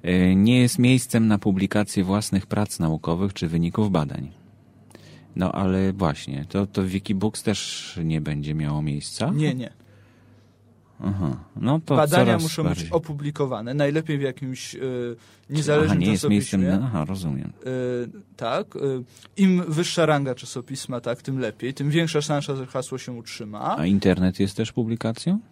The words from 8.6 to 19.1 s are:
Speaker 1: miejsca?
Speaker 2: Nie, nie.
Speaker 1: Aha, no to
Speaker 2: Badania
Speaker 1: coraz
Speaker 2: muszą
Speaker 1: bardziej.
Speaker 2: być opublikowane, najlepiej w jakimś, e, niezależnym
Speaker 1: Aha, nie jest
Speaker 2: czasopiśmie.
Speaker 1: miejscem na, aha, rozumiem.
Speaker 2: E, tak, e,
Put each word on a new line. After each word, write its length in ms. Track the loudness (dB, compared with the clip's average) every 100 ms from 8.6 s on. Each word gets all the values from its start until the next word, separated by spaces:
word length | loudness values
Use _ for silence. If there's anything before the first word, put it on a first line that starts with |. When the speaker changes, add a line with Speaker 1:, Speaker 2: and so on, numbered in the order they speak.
| -2 -2
Speaker 1:
miejsca? 480 | -2 -4 -8 -4 -2
Speaker 2:
Nie, 200 | 0 0
nie. 180 | -2 -8 -16 _ -20 _ _ _ -20 _ _ _ _ _ -6
Speaker 1:
Aha, 360 | -4 -2 -2 -4 -10 -4
no 240 | 0 0
to 120 | 2 2
Speaker 2:
Badania 280 | 4 6 6
Speaker 1:
coraz 160 | 4
Speaker 2:
muszą 200 | 0 0
Speaker 1:
bardziej. 200 | 0 -2
Speaker 2:
być 80 | -2
opublikowane, 840 | -2 -2 -6 -6 -2 -2 -2 -4
najlepiej 440 | 0 2 0 -2 -2
w 40 |
jakimś, 520 | -2 -4 -10 -8 -12
e, 40 | -8 -6 -4 -6 -8 -18 _ -4
niezależnym 400 | -2 2 4 4
Speaker 1:
Aha, 100 | 4
nie 100 | 4
jest 120 | 2
Speaker 2:
czasopiśmie. 360 | 4 2 2 0
Speaker 1:
miejscem 220 | 2 2
na, 60 | 0
aha, 180 | -2
rozumiem. 480 | -4 -4 -4 -6 -8 -10
Speaker 2:
E, 80 | -6 -4 -2 -4 -6 -12 -20 -8
tak, 400 | -4 -4 -4 -4
e, 40 | -4 -4 -8